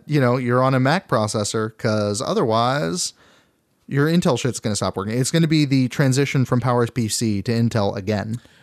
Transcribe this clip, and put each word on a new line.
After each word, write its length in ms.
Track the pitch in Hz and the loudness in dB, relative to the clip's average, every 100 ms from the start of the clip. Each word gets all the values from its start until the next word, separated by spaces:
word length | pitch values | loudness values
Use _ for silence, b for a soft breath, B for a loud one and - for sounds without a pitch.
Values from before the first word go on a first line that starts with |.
| - | -2
you 140 | 147 | 2
know, 160 | 123 127 | 2 2
you're 260 | 120 123 | 0 2
on 120 | 131 | 2
a 60 | 131 | 2
Mac 280 | 135 180 - | 2 0 0
processor, 680 | 120 107 113 104 113 110 - | -2 0 -2 -2 -2 -4 -4
'cause 460 | 117 107 104 104 | -2 0 0 -2
otherwise 920 | - 208 131 113 120 143 165 175 - b b b b b _ _ - | -2 -2 0 2 0 0 -2 -4 -6 b b b b b _ _ -4
your 200 | 135 151 | 0 2
Intel 320 | 175 175 123 | 2 2 0
shit's 220 | 127 - | -2 -4
gonna 160 | 110 101 | -4 -2
stop 200 | 95 95 | -2 -4
working." 220 | 101 120 | -2 -2
It's 120 | 127 | 0
gonna 180 | 165 160 | 2 2
be 160 | 156 | 2
the 240 | 143 135 127 | 2 2 2
transition 560 | - 135 127 139 139 | 2 2 2 0 0
from 160 | 123 123 | 0 0
PowerPC 840 | 127 123 117 - 107 - 113 101 | 2 0 0 -2 -4 -2 -2 -2
to 100 | 95 | -2
Intel 440 | 117 117 117 101 95 | 0 0 0 -2 -2
again. 440 | 95 104 104 117 b b | -4 -4 -4 -8 b b